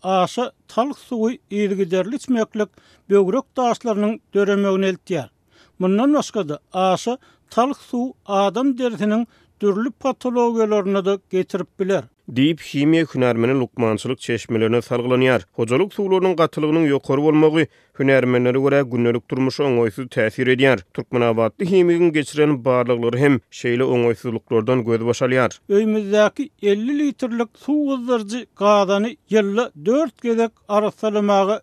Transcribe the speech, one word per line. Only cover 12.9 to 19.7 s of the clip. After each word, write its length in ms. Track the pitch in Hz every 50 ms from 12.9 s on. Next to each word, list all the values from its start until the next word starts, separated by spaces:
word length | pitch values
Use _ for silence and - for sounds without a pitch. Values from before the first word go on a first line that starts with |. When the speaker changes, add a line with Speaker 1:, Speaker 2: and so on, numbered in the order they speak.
| 160 165 160 - -
Speaker 2:
hünärmeni 400 | 131 127 123 117 117 117 123 135 139
lukmançylyk 600 | 123 110 - - 120 110 110 101 - 120 131 -
çeşmelerine 580 | - - 117 107 - - 120 110 110 110 117 120
salgylanýar. 600 | 113 - 127 120 120 123 127 127 127 131 127 107 - _
Hojalyk 420 | _ - 113 113 123 139 196 202 -
suwlarynyň 420 | - 202 190 185 190 180 185 180
gatylygynyň 480 | 156 165 147 - 160 151 151 156 165 165 147
ýokary 320 | 139 135 - - 135 139
bolmagy 440 | 147 156 151 151 156 156 151 165 151 - _ _ _ _ _ -
hünärmenlere 600 | 135 135 135 131 127 127 123 123 123 123 123 135
görä 220 | 135 143 139 143
gündelik 480 | 139 120 123 120 120 120 117 120 - -
durmuşa 340 | - 127 131 131 - - 147
oňaýsyz 440 | 139